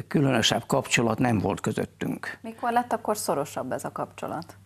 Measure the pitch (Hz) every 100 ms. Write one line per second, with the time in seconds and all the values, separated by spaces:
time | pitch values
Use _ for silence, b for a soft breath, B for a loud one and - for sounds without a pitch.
0 | - - 139 123 107 110 - 139 - -
1 | 117 107 123 110 87 92 - - - -
2 | - - - - 226 226 247 240 247 220
3 | - 208 - 156 151 - 127 127 147 -
4 | 147 - - - - -